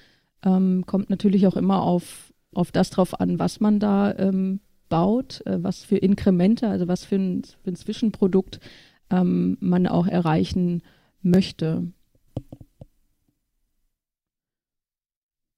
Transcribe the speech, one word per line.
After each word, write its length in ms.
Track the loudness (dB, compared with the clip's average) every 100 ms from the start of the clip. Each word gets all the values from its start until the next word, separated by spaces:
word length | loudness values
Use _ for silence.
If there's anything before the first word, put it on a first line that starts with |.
| _ _ _ _
Ähm, 400 | 0 2 2 0 -2
kommt 240 | -4 -2
natürlich 360 | 0 2 4 2
auch 100 | 2
immer 260 | 0 0
auf, 500 | 0 -2 -4 -20 -20 _ _
auf 160 | -6 -4
das 200 | 0 -2
drauf 300 | 0 -2 0
an, 180 | -2 0
was 200 | -2 0
man 220 | 2 2
da, 340 | 2 2 0 0
ähm, 440 | -2 0 -2 -4 _ _ -4
baut, 560 | 0 2 0 -4 -12
äh, 180 | -6 -4
was 200 | -4 -8
für 140 | -2 0
Inkremente, 720 | 2 2 2 4 4 2 0
also 200 | -2 -2
was 160 | -4
für 120 | -2 -2
ein, 260 | -2 -4 -8 _
für 80 | -10
ein 60 | -10
Zwischenprodukt, 840 | -10 -4 -4 0 2 2 0 -12 -20 -20 -20 _ -2
ähm, 460 | 0 2 2 0 -2
man 260 | 0 2 2
auch 200 | 2 0
erreichen 760 | 0 0 0 0 0 -2 -4 -8 _ _ _
möchte. 680 | 2 2 2 -4 -4 -4 -6 -12 _ _ _ -14 -14 -20 -20 _ -20 _ _ _ _ _ _ _ _ _ _ _ _ _ _ _ _ _ _ _ _ _ _ _ _ _ _